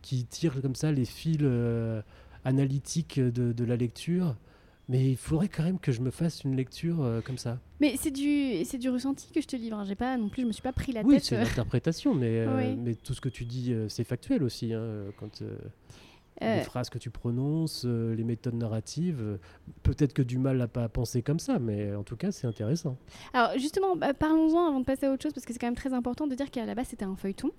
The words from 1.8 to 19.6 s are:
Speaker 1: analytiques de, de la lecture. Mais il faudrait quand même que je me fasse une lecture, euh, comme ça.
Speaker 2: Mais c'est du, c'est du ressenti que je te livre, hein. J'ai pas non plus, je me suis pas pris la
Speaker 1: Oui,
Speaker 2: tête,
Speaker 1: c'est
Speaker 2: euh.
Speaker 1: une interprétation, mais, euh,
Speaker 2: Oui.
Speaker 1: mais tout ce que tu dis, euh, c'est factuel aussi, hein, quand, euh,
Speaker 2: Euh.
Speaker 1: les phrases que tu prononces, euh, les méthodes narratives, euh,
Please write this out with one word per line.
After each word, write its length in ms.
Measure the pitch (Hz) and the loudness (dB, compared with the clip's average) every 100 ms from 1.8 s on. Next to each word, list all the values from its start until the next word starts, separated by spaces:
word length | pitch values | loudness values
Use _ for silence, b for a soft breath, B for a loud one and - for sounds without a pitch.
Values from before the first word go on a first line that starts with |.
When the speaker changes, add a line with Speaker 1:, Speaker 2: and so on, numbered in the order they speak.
| 113 110 - B B B 131 | 0 -4 -6 B B B 2
Speaker 1:
analytiques 760 | 131 139 139 - 165 160 143 | 2 4 0 -2 -4 -2 2
de, 320 | 123 120 120 | 2 2 0
de 120 | 113 | 0
la 120 | 120 120 | 0 2
lecture. 600 | 120 - - 175 175 110 b b b b - | 0 -2 -2 2 0 -2 b b b b -2
Mais 220 | 127 131 | 2 4
il 60 | 131 | 2
faudrait 300 | - 156 196 | 0 0 0
quand 160 | - | 0
même 160 | 160 190 | 0 0
que 120 | - | 0
je 100 | 117 | 0
me 80 | 127 | -2
fasse 340 | - 170 - | 0 -2 0
une 120 | 139 131 | -2 0
lecture, 460 | 127 - 165 170 | -2 -2 -2 0
euh, 200 | 127 113 | 2 0
comme 160 | 110 127 | -2 -6
ça. 220 | 120 123 - - | -4 -6 -10 2
Speaker 2:
Mais 160 | 294 254 | 2 2
c'est 160 | 320 | -2
du, 540 | 269 285 294 277 185 254 | 0 2 2 2 0 -2
c'est 140 | 262 | -2
du 100 | 254 | -2
ressenti 420 | 247 269 277 - | 0 -2 -4 -2
que 80 | 330 | -4
je 80 | - | -2
te 80 | 254 | -6
livre, 220 | 226 214 | -4 -6
hein. 80 | 196 | -4
J'ai 80 | 202 | -2
pas 220 | 247 262 | 0 0
non 100 | 208 | -2
plus, 140 | - | 0
je 60 | 247 | -2
me 40 | |
suis 120 | 208 | -2
pas 100 | 165 | -4
pris 180 | - - | -2 -2
la 100 | 233 | 2
Speaker 1:
Oui, 120 | 214 269 | 6 6
Speaker 2:
tête, 80 | - | 6
Speaker 1:
c'est 100 | 220 | 0
Speaker 2:
euh. 40 | |
Speaker 1:
une 40 | 113 | 2
interprétation, 640 | - 113 123 - 165 294 180 | 0 2 2 0 0 2 4
mais, 240 | 117 113 | 4 2
euh, 180 | 113 - | 2 2
Speaker 2:
Oui. 180 | - - | 0 0
Speaker 1:
mais 200 | 120 113 | -2 -4
tout 180 | - | -6
ce 80 | 131 | -4
que 80 | 135 | -4
tu 160 | - 120 | -6 -6
dis, 260 | 127 123 | -4 0
euh, 160 | 113 107 | 0 -2
c'est 160 | - | -2
factuel 400 | 113 123 - 262 | -4 -4 0 0
aussi, 300 | 127 - 117 | 0 -2 -2
hein, 80 | 110 113 104 101 - | -2 -4 -6 -8 -10
quand, 240 | 107 - | -14 -10
euh, 120 | 107 104 104 - B B B B _ - | -10 -10 -12 -16 B B B B _ -4
Speaker 2:
Euh. 160 | 220 202 | 0 0
Speaker 1:
les 60 | |
phrases 260 | - 123 123 | 0 -4 -4
que 80 | 120 | -6
tu 120 | - | -8
prononces, 720 | - 123 120 139 160 160 - 123 | -6 -2 0 0 0 0 -2 -2
euh, 300 | 117 113 113 | 0 0 0
les 80 | |
méthodes 320 | 117 117 127 117 | -2 -2 -2 -2
narratives, 680 | 113 110 - - 180 143 | -2 -2 -4 -2 -2 -2
euh, 160 | 107 101 B B | -4 -6 B B